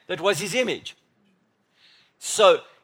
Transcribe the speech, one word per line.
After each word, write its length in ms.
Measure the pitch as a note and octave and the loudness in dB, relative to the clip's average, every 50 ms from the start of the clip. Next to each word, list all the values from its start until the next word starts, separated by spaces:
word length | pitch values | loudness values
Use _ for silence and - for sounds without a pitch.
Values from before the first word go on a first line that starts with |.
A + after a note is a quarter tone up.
| _ - | _ -12
that 140 | F3+ D#3+ | -10 -4
was 180 | E3 G3+ G3+ D3 | -2 -2 -2 -2
his 140 | G3 F#3+ F3 | -4 -6 -4
image. 420 | B3+ B3+ G#3+ C#3+ G2 - - - _ _ _ _ _ _ _ _ _ _ _ _ _ _ _ _ _ _ _ _ _ _ _ _ _ | -4 -4 -4 -6 -8 -10 -14 -20 _ _ _ _ _ _ _ _ _ _ _ _ _ _ _ _ _ _ _ _ _ _ _ _ _
So, 420 | - - - - G#3+ - E3 C#3 - - _ _ | -12 -6 0 4 6 6 6 4 0 -8 _ _